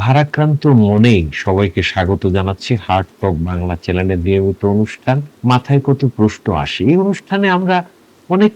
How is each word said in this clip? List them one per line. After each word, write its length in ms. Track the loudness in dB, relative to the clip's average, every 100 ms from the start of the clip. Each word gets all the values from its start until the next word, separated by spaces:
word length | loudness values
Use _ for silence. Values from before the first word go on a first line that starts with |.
ভারাক্রান্ত 600 | 2 0 0 0 0 0 2 4 4
মনে 280 | 4 4 4 0 -4
সবাইকে 380 | -2 0 0 -2 -4
স্বাগত 300 | -2 -2 0 -2
জানাচ্ছি 360 | -2 -2 -6 -4 -4
হার্ট 220 | 0 -2 -2 -4
টক 140 | -4 -2 -4
বাংলা 260 | -4 -4 -6
চ্যানেলের 360 | -4 -2 0 0
নিয়মিত 360 | 0 0 0 0 0
অনুষ্ঠান 420 | 0 -2 -4 -2 -2 -4 _ 0
মাথায় 300 | 0 2 0 0
কত 140 | 0 0 0
প্রশ্ন 280 | -2 -2 -4 -4
আসে। 180 | -4 -2 0
এই 60 | 2
অনুষ্ঠানে 440 | 0 -4 -4 -2 0 0
আমরা 200 | 0 -2 -4 _ _ _ -4
অনেক 220 | 2 2